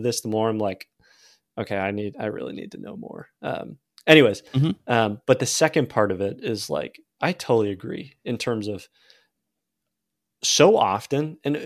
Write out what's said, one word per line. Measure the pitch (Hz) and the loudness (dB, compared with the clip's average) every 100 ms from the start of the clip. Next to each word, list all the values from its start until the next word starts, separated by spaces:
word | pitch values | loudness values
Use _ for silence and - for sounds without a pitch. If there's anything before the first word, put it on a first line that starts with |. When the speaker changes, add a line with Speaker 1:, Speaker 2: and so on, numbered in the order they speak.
Speaker 1:
this, | 117 113 | -2 -4
the | 113 | -2
more | 110 113 | 0 0
I'm | 110 | 0
like, | 104 92 - _ _ _ _ _ _ - | -2 -6 -12 _ _ _ _ _ _ -10
"Okay, | 107 101 | -6 -4
I | 95 | -2
need, | 104 104 - | -4 -6 -6
I | 107 | -6
really | - - | -6 -8
need | - - | -10 -12
to | - | -14
know | - - | -14 -14
more." | - - - _ | -14 -16 -18 _
Um, | 147 - - - _ _ - | -8 -8 -10 -16 _ _ 6
anyways, | 156 123 101 - | 8 8 2 -4
Speaker 2:
Mm-hmm. | 131 156 - - | 0 0 0 -2
Speaker 1:
um, | 120 110 104 - | 0 0 0 2
but | 127 | 2
the | 127 | 2
second | - 160 160 131 | 0 2 2 0
part | - 104 | 2 0
of | 92 | 0
it | 98 - | -4 -4
is, | 208 107 - | -6 -6 -4
like, | 71 67 - _ _ | -6 -6 -12 _ _
I | 147 | -4
totally | 185 - 117 104 | -4 0 2 2
agree | 98 120 - 135 _ | -2 -8 -10 -12 _
in | - 117 | -8 -6
terms | - 113 101 | -4 -4 -4
of | 98 - _ _ _ _ _ _ _ _ _ _ _ _ _ _ _ | -8 -12 _ _ _ _ _ _ _ _ _ _ _ _ _ _ _
so | - - 160 220 | 0 6 6 6
often, | 104 98 - 139 156 160 | 4 0 -2 -2 -2 -4
and, | - 147 | -4 -4